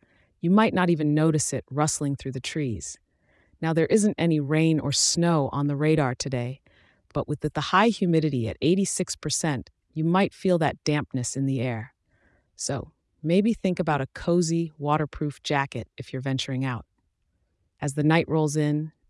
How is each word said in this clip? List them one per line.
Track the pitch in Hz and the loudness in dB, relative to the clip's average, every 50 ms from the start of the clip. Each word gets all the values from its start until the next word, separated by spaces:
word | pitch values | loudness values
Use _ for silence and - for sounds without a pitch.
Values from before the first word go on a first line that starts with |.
| _ _ _ _ _ _ _ _ | _ _ _ _ _ _ _ _
You | - 170 185 | 0 2 4
might | 208 226 - - | 4 4 4 2
not | 185 180 175 | 2 2 2
even | 175 151 156 151 147 | 2 2 2 2 2
notice | 151 156 165 156 151 - - - | 4 4 4 2 2 0 -2 -4
it | 131 - - | -6 -8 -6
rustling | 131 143 151 156 - - 151 143 143 | -2 -2 0 0 0 -2 -4 -4 -4
through | - - 139 | -4 -6 -8
the | 127 135 | -8 -8
trees. | - - - 160 147 131 107 90 - - - - _ _ _ _ _ _ _ _ _ _ _ _ | -8 -6 -6 -4 -4 -4 -4 -6 -8 -12 -16 -16 _ _ _ _ _ _ _ _ _ _ _ _
Now, | - 160 165 | -4 0 2
there | 165 160 | 2 2
isn't | - - 220 202 214 170 | 4 4 4 4 2 2
any | - 156 170 160 151 | 2 2 2 2 2
rain | 143 135 156 156 160 160 160 151 | 2 2 2 2 4 4 2 2
or | - 139 139 | 0 0 0
snow | - - - - 165 170 170 170 156 139 131 | 0 0 0 0 2 2 2 2 2 0 0
on | - 139 143 | -2 -2 -2
the | 143 143 | -2 0
radar | 139 151 156 160 156 143 127 120 | 0 2 2 2 2 2 0 -2
today, | - - 139 131 123 120 123 131 - _ _ _ _ _ _ _ _ _ _ - | -4 -6 -4 -4 -4 -4 -6 -8 -12 _ _ _ _ _ _ _ _ _ _ -6
but | - - | -6 -4
with | - 151 - | -4 -6 -4
the, | - 151 - | -4 -4 -4
the | 156 | -4
high | 139 - - 180 214 240 | -4 0 2 4 4 4
humidity | 208 - 202 175 165 160 151 156 135 123 113 107 | 2 2 0 2 2 2 2 2 -2 -2 -2 -4
at | - - - | -4 -2 0
eighty-six | 151 180 190 196 - - - 185 - - | 2 2 2 2 -2 -2 -4 -4 -6 -6
percent, | - - 151 - - - 160 143 120 - - _ _ _ _ _ | -8 -6 -6 -4 -2 -2 -2 -2 -2 -6 -10 _ _ _ _ _
you | 156 156 | -2 0
might | 165 175 185 196 - - | 2 4 2 2 2 0
feel | - - 190 180 170 | -4 0 0 2 2
that | 160 139 - - _ | 2 0 -2 -2 _
dampness | 160 147 151 139 - - 131 120 - - | -2 -2 -2 -2 -4 -6 -6 -6 -4 -4
in | 135 135 | -4 -2
the | 135 131 131 | -2 -2 -2
air. | 113 123 120 110 113 131 _ _ _ _ _ _ _ _ _ _ _ _ _ | -2 -4 -4 -6 -8 -12 _ _ _ _ _ _ _ _ _ _ _ _ _
So, | - - - 143 127 - - _ _ _ _ _ _ - | -10 -8 -6 -6 -6 -8 -10 _ _ _ _ _ _ -2
maybe | 151 170 196 202 233 220 | 2 2 4 4 2 0
think | - - 190 180 - | 0 0 -2 0 0
about | 180 156 151 143 | 0 0 0 0
a | 131 - - | -2 -4 -8
cozy, | - - 175 170 175 175 160 165 170 170 160 - _ | -8 -2 2 2 2 2 2 0 0 -2 -4 -6 _
waterproof | 143 147 151 156 156 143 - - 151 147 139 - _ | -2 0 0 0 0 -4 -4 -6 -6 -6 -6 -8 _
jacket | - 156 139 139 135 - 117 110 - _ | -2 0 0 0 -2 -4 -10 -12 -12 _
if | - - - - | -16 -14 -10 -10
you're | 131 127 | -6 -4
venturing | 135 135 131 - - 135 127 131 | -4 -4 -4 -4 -4 -4 -4 -4
out. | 131 127 117 - - _ _ _ _ _ _ _ _ _ _ _ _ _ _ _ _ _ _ | -4 -4 -6 -10 -14 _ _ _ _ _ _ _ _ _ _ _ _ _ _ _ _ _ _
As | - 135 135 | -8 -6 -4
the | 151 143 | 0 2
night | 151 160 165 - - | 4 4 4 2 2
rolls | - 160 156 151 143 | 0 0 0 0 0
in, | 156 151 147 147 151 156 156 - _ _ _ | 0 0 0 0 -2 -2 -6 -10 _ _ _